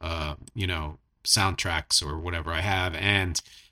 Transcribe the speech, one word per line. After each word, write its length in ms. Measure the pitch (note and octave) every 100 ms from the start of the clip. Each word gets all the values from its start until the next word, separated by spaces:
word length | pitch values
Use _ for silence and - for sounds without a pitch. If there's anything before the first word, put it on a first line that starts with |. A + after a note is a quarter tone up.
uh, 360 | E2 E2 D2+ D2 -
you 140 | A2 F#2
know, 300 | E2+ D2+ D#2 _ _
soundtracks 760 | - - G2 F2+ F#2 D#2+ - -
or 160 | D2+ D#2
whatever 360 | F2 E2+ D#2+
I 80 | D#2+
have. 340 | G2 F#2+ F#2
And, 460 | D#2+ G2 G2+ F#2 E2+ - - -